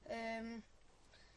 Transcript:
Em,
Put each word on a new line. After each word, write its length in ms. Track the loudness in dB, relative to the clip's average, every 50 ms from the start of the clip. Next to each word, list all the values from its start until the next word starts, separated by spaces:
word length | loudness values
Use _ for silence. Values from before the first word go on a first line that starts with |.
| -2
Em, 580 | 0 2 4 6 6 4 4 4 2 0 -2 -4 -8 -12 -18 -18 -18 -18 -18 -18 -18 -16 -16 -16 -16 -16